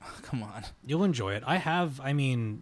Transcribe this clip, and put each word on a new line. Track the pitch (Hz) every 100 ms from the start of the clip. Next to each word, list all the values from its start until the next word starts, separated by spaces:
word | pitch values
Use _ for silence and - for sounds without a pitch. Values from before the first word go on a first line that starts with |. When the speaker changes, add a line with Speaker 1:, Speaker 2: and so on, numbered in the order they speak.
Speaker 1:
"Oh, | - -
come | - 127
on." | 107 101 - - 131
Speaker 2:
You'll | 160
enjoy | 196 123 98
it. | 101 127
I | 175
have, | 160 175 170 135
I | 135
mean, | 143 135 123 110 110